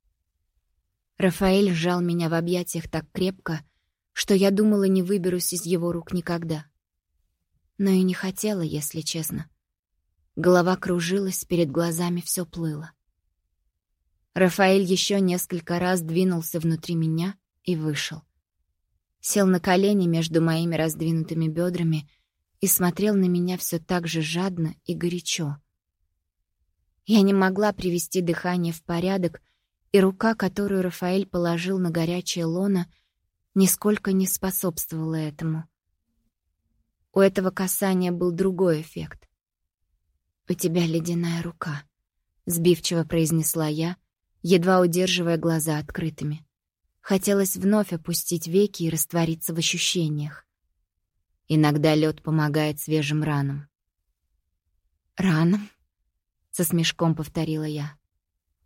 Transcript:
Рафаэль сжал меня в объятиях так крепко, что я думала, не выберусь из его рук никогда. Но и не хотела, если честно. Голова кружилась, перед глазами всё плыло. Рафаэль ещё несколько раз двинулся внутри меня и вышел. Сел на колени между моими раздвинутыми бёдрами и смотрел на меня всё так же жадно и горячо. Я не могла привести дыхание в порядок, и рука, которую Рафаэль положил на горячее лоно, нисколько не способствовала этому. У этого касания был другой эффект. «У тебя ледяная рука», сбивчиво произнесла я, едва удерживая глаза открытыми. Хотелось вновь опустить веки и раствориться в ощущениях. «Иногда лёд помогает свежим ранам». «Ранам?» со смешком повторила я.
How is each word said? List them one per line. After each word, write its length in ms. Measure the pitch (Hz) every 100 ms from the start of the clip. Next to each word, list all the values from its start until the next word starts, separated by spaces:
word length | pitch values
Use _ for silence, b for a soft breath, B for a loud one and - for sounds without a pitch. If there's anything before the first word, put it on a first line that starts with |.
| _ _ _ _ _ _ _ _ _ _ _ -
Рафаэль 520 | 185 - 190 190 202
сжал 300 | 165 175 180
меня 300 | 175 170 160
в 40 |
объятиях 560 | 165 170 180 175 165 -
так 140 | 160 156
крепко, 480 | - 185 190 - 156 - _ _ _ _
что 220 | - -
я 160 | 196 196
думала, 340 | 202 214 208
не 180 | 196 190
выберусь 500 | 180 202 180 180 -
из 140 | 175 165
его 260 | 175 175
рук 220 | 170 165
никогда. 500 | 175 170 170 165 151 - _ _ _ _ _ _ _ _ _ _ -
Но 140 | 196
и 120 | 190
не 120 | 185
хотела, 480 | 180 190 190 214 196
если 400 | 156 151 147 160
честно. 480 | 160 165 151 147 - _ _ _ _ _ _ _ _
Голова 420 | - 175 180 175 185
кружилась, 680 | 180 175 170 196 190 -
перед 260 | - 175 156
глазами 520 | 165 170 165 175 175
всё 240 | - - 165
плыло. 460 | 170 165 147 160 _ _ _ _ _ _ _ _ _ _ _ _ _ _
Рафаэль 500 | 175 185 202 190 196
ещё 360 | 180 185 - 196
несколько 600 | 185 180 - 175 165 175
раз 220 | 180 180
двинулся 580 | 160 165 185 170 160 165
внутри 360 | 165 160 -
меня 420 | 165 160 160 185 - _ _
и 120 | - 160
вышел. 460 | 156 147 - 156 - _ _ _ _ _ _ _ _ _
Сел 260 | - 208 190
на 140 | 180
колени 460 | 190 185 196 202 175
между 340 | 165 165 160
моими 340 | 165 160 170
раздвинутыми 720 | 160 160 156 165 165 160 165 160
бёдрами 600 | 160 180 175 165 156 147 b b _ _ _
и 40 | 190
смотрел 480 | - 180 170 208
на 120 | 202 180
меня 320 | 175 180 180
всё 200 | - 165
так 300 | - 180 165
же 140 | 160
жадно 520 | 156 170 190 170 160 - -
и 80 |
горячо. 640 | 165 175 175 - - 147 143 _ _ _ _ _ _ _ _ _ _ _ _ _ _ -
Я 140 | 214
не 140 | 196
могла 380 | 196 190 190 208
привести 500 | - 180 175 - 185
дыхание 500 | 175 160 180 180 170
в 100 | 165
порядок, 600 | - 170 185 196 170 - _ _ _ _ _
и 80 | 202
рука, 340 | 190 190 226
которую 480 | 220 190 202 202 196
Рафаэль 440 | 180 - 180 190 190
положил 520 | 180 175 170 185 190
на 120 | 175
горячее 560 | 165 165 180 - 175 165
лоно, 440 | 175 202 190 175 _ _ _ _ _ _
нисколько 580 | 190 190 - 208 214 202
не 140 | 190 190
способствовала 920 | - 190 185 185 165 - 160 160 160
этому. 520 | 151 151 160 160 160 _ _ _ _ _ _ _ _ _ _ _ _ _ _
У 80 | 196
этого 300 | 196 196 185
касания 600 | 185 185 - 196 185 180
был 220 | 175 180
другой 480 | 170 190 180 185 156
эффект. 480 | 165 170 156 - _ _ _ _ _ _ _ _ _ _ _ _ -
«У 60 |
тебя 320 | 180 175 175 170
ледяная 560 | 165 170 170 170 170
рука», 420 | 170 165 160 143 - _ _ _ _ _ -
сбивчиво 580 | 170 170 165 - 170
произнесла 640 | 156 165 160 160 156 170 156
я, 280 | 151 165 185 _ _ _ _
едва 380 | 170 185 180 185
удерживая 560 | 180 180 185 180 170 165
глаза 420 | 165 160 156 151
открытыми. 640 | 151 - 160 151 147 156 - _ _ _ _ _
Хотелось 560 | - 190 202 196 190 185
вновь 360 | 190 214 196
опустить 540 | 165 - 170 - 175 165
веки 360 | 185 208 -
и 60 | 165
раствориться 640 | 160 - 170 165 160 -
в 40 | 165
ощущениях. 880 | - 170 - 185 156 151 147 - - _ _ _ _ _ _ _ _ _ -
«Иногда 460 | 156 151 151 156
лёд 280 | 151 156 151
помогает 580 | - 156 151 151 151 151
свежим 420 | - 156 143 151
ранам». 460 | 151 143 139 143 143 _ _ _ _ _ _ _ _ _ _ _ _ _ _ -
«Ранам?» 520 | 185 156 170 202 208 _ _ _ _ _ _ _ _
со 80 | -
смешком 540 | 170 170 160 - 165 160
повторила 480 | 151 170 160 156
я. 320 | 156 151 147 - _ _ _ _ _ _